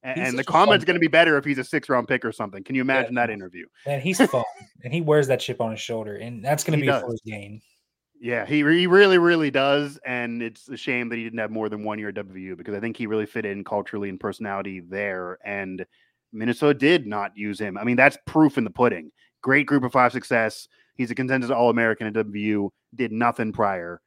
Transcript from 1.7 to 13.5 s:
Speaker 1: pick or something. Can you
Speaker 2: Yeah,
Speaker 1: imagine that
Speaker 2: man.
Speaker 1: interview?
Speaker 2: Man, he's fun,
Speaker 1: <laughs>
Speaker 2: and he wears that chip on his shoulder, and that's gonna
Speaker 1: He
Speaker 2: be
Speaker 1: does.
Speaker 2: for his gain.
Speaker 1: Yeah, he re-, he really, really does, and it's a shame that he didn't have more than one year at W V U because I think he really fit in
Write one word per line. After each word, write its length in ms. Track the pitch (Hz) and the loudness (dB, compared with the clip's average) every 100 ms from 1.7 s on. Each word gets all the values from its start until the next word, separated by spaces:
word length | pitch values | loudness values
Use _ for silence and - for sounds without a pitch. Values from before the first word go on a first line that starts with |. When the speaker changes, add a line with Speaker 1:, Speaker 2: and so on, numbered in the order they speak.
| 156 - 127 120 | -4 0 -2 0
Speaker 1:
pick 180 | 127 117 | -2 -2
or 60 | |
something. 320 | 107 107 98 | -6 -10 -10
Can 120 | 98 135 | -6 -4
you 60 | |
Speaker 2:
Yeah, 120 | 127 | 0
Speaker 1:
imagine 220 | 135 120 123 | 0 0 0
that 140 | 117 | -2
Speaker 2:
man. 100 | 107 | -2
Speaker 1:
interview? 260 | 92 90 82 _ - | -10 -16 -18 _ -6
Speaker 2:
Man, 140 | 143 | -4
he's 180 | 139 185 262 | -2 4 4
fun, 140 | 131 117 - | 4 -2 -10
Speaker 1:
<laughs> 200 | - _ | -20 _
Speaker 2:
and 100 | 123 | -6
he 80 | 156 | -4
wears 260 | 156 151 139 | 2 4 4
that 120 | 123 | 0
chip 220 | - 123 | -2 -6
on 100 | 113 | -6
his 80 | 110 | -6
shoulder, 380 | - 113 104 101 | -8 -8 -8 -10
and 280 | 110 120 113 | -12 -8 -4
that's 180 | 151 | -2
gonna 140 | - 156 | 0 0
Speaker 1:
He 40 | |
Speaker 2:
be 60 | 143 | 2
Speaker 1:
does. 140 | 135 | 0
Speaker 2:
for 100 | 120 | -2
his 100 | 113 110 | -8 -10
gain. 360 | 107 101 107 _ _ _ _ _ _ | -14 -14 -18 _ _ _ _ _ _
Speaker 1:
Yeah, 260 | 120 120 104 | -6 -4 0
he 180 | 147 | 2
re-, 160 | 147 165 | 4 4
he 80 | 180 | 6
really, 300 | 185 202 185 | 6 8 8
really 320 | 170 170 151 | 6 4 2
does, 480 | 135 139 143 147 147 135 | 2 2 2 0 -8 -6
and 380 | 123 120 117 | -6 -4 -6
it's 240 | 113 113 - | -8 -10 -16
a 80 | 123 | -12
shame 320 | - 123 120 | -4 -4 -4
that 60 | 117 | -6
he 80 | |
didn't 160 | 113 113 | -8 -6
have 120 | 107 | -6
more 180 | 110 107 | -4 -6
than 140 | 107 | -6
one 140 | 107 107 | -8 -8
year 120 | 104 | -8
at 60 | 101 | -10
W 180 | 98 | -12
V 80 | 92 | -12
U 140 | 92 90 | -12 -12
because 200 | 85 101 | -8 -6
I 40 | |
think 180 | 117 113 | -6 -6
he 100 | 110 | -4
really 180 | 110 104 | -2 -4
fit 200 | - | -6
in 180 | 107 | -6